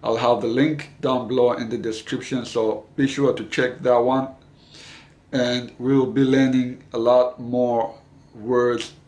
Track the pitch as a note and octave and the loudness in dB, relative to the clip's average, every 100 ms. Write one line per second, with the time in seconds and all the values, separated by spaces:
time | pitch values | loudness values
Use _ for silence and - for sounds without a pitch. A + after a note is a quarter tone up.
0 | A#2 A2+ A#2+ A#2 A2+ A#2+ D3+ C#3+ - - | -2 -2 2 0 0 0 0 0 -8 -8
1 | C3+ B2+ A2+ B2 A#2+ B2 A#2 A2+ A2 G#2+ | -2 -2 -2 0 2 0 -6 -6 -6 -8
2 | - C3 - C3 A2+ A#2 A2 G#2+ - - | -8 -8 -4 -6 -4 -2 -2 -2 -8 -2
3 | C3+ - C#3 B2 G#2+ - B2+ B2 B2+ B2 | -2 2 0 0 -4 -2 -2 -2 2 2
4 | B2 C3 C3 - _ _ _ - - - | 2 0 -2 -10 _ _ _ -20 -20 -20
5 | - _ _ C3+ B2 B2 A#2+ - B2 C3+ | -20 _ _ -4 -2 -2 -6 -6 0 2
6 | B2+ A2+ C3+ C3+ C3+ B2+ B2 B2+ - B2 | 2 2 2 4 4 2 -2 -6 -10 -2
7 | A#2 B2+ B2 B2+ A#2+ B2 B2 A#2 A2+ - | 4 4 4 -2 -4 0 0 0 -2 -8
8 | _ - _ A#2 G#2+ B2 B2 A#2+ - - | _ -20 _ -16 0 2 2 0 -6 -16